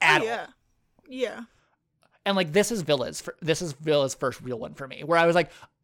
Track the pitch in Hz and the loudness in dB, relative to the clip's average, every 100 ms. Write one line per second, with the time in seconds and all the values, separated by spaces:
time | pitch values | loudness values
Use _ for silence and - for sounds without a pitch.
0 | 165 311 226 226 - _ _ _ _ _ | 4 4 2 -6 -10 _ _ _ _ _
1 | _ 262 226 - 233 _ _ _ _ _ | _ -6 -6 -6 -16 _ _ _ _ _
2 | _ _ 196 196 170 170 202 226 156 139 | _ _ -2 0 2 2 2 -2 0 0
3 | 120 - - - 156 156 175 139 156 147 | 0 -8 -12 -8 -4 -2 -4 -6 0 0
4 | 135 - 131 113 123 117 123 - 135 127 | 0 -2 -6 -6 -10 -8 -10 -14 -14 -12
5 | 147 170 170 175 165 - - _ | 0 4 6 4 0 -8 -20 _